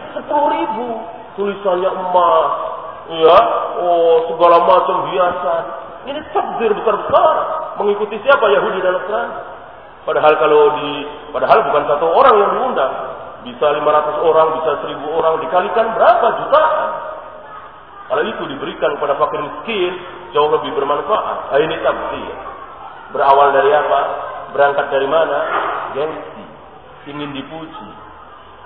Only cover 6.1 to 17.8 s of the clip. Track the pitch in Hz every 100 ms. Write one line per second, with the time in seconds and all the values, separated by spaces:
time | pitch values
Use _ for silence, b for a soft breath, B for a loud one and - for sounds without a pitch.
6.1 | 294 - 392 - - 226 185 311 - -
7.1 | 285 311 - - - - - 202 202 208
8.1 | 214 262 - 202 190 208 185 185 185 -
9.1 | 220 233 - - - - - - - -
10.1 | 151 151 156 156 151 147 143 143 143 139
11.1 | - - - 131 208 - 151 147 143 165
12.1 | 190 269 214 196 - 254 180 131 - -
13.1 | - - - 123 120 151 147 147 151 151
14.1 | 151 165 156 160 160 160 143 160 139 147
15.1 | 160 160 160 - 180 208 220 226 226 269
16.1 | 359 226 - - 294 320 302 - - -
17.1 | - - - - - - -